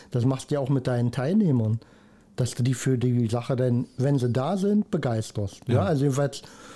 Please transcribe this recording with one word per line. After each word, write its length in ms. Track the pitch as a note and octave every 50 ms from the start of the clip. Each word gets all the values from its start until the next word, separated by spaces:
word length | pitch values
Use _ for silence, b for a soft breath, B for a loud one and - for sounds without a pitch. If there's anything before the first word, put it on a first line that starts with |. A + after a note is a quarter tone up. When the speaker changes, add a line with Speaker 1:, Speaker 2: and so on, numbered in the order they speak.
| B B
Speaker 1:
das 120 | - A#2+ A#2
machst 260 | C3+ C#3 - - -
du 40 | D3
ja 60 | C#3+
auch 80 | C3 B2+
mit 180 | C#3 C3 B2+
deinen 240 | C3 B2 A#2+ A#2+ A#2+
Teilnehmern, 680 | - C3+ B2 D3+ F#3+ A3 G#3 D#3+ C3 A#2+ A2 A2 A2+ A2+ b b b b b b b b b b b
dass 180 | - B2 - -
du 80 | -
die 120 | B2 C3+ B2+
für 220 | - - C3+ C3 A#2+
die 280 | B2 B2+ A#2+ A#2+ A#2+ A2
Sache 280 | A#2+ A#2+ - - C3+
dann, 300 | A#2+ C3 B2+ A#2+ A#2+ B2+ - -
wenn 220 | - B2+ C#3+ C#3+ C3
sie 100 | B2 B2
da 260 | A2 C3 C3 D#3+ G3+
sind, 340 | F#3+ G3 G3+ G3+ G#3 - -
begeisterst. 680 | - D#3+ - B2 A#2 A2 - - - A2 G2+ F#2+ - - -
Ja, 80 | - A2
Speaker 2:
Ja. 80 | G#2
Speaker 1:
also 200 | G2 G2 D#3 C3 C#3+
jedenfalls 380 | C#3+ B2+ C#3+ C#3+ C#3 - - B B B B B B B